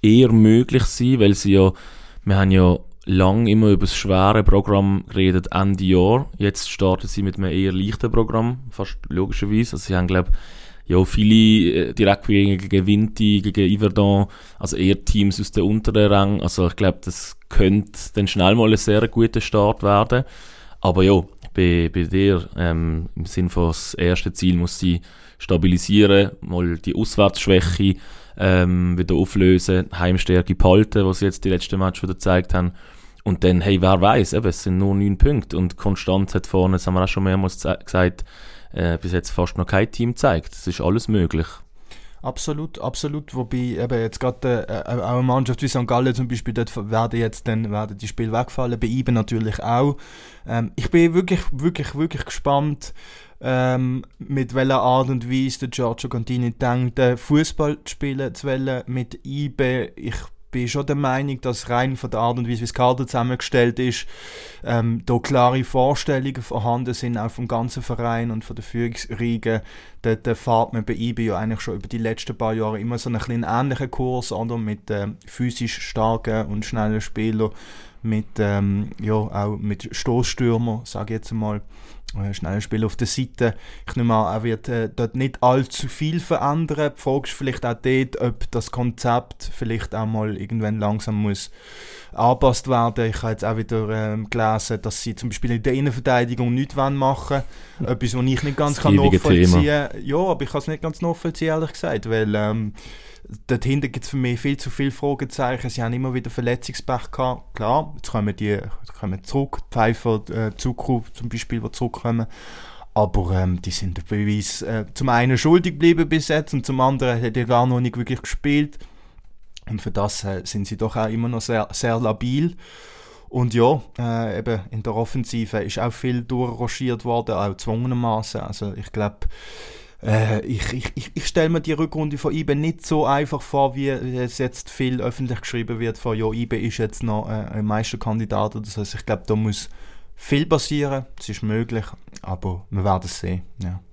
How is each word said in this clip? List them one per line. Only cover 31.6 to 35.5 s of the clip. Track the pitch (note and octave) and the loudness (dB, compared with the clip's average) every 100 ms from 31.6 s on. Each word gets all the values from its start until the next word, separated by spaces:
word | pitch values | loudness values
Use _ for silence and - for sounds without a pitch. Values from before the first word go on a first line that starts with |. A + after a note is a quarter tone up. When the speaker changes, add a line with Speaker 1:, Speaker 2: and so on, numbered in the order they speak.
| - F#2+ | -2 0
Speaker 1:
Matches | F#2+ F#2 | 0 -2
wieder | F#2 | -6
gezeigt | F2+ F#2 F2+ F2+ | -2 2 2 2
haben. | F#2 F2 - - - - - | 0 0 -2 -20 -20 -20 -8
Und | - F2+ | -2 2
dann, | F#2 F2+ | 4 4
hey, | F2+ F#2+ | 4 4
wer | F#2 F#2+ | 4 6
weiß, | F#2+ B2+ F#2 | 6 4 2
eben, | E2+ A2 | 2 0
es | E2+ | -2
sind | - F#2 | -2 0
nur | G2 | 2
neun | G2 G2+ G2 | 2 0 6
Punkte. | C#3+ C#3+ - | 6 6 0